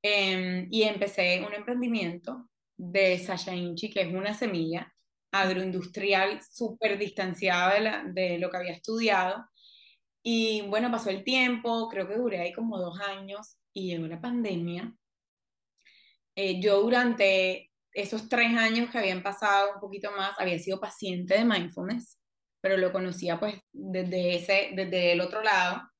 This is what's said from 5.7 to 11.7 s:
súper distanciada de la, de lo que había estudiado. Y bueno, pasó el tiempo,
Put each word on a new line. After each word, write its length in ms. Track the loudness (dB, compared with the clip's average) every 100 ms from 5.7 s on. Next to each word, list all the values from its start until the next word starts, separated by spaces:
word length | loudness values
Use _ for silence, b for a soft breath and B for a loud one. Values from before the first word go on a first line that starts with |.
| -4 -6 -4 2 4 2 0
súper 560 | -10 -6 -6 -2 -2 0
distanciada 760 | -4 -4 -4 -2 0 4 4
de 60 | 4
la, 240 | 2 -2
de 340 | -6 -2 -2 0
lo 120 | -2
que 60 | -4
había 160 | -8
estudiado. 760 | -10 -6 -2 2 2 2 -2 -10 b b b b b _ _
Y 400 | -2 0 2 0 0
bueno, 220 | 0 0
pasó 200 | 0 -2
el 120 | -4
tiempo, 640 | 0 2 2 0 0